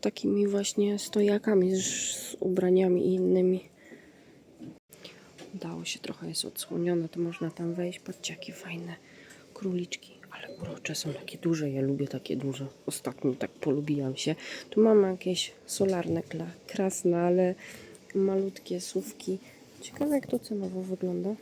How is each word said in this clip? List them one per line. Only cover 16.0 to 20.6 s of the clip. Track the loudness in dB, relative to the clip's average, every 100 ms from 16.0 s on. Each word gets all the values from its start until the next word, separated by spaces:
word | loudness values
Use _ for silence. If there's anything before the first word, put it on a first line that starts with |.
| 0 -2
kla-, | -2 -8 -8 -10 -12
krasne, | -2 -2 2 2 4
ale | 4 6 4 2 -8 -18 -18 -20 -4
malutkie | 0 2 2 0 -6 -8 -6
słówki. | -4 -4 -6 -10 -6 -6 -8 -20 -20 -18
Ciekawe, | -16 -4 0
jak | 0 0
to | -4
cenowo | -2 -6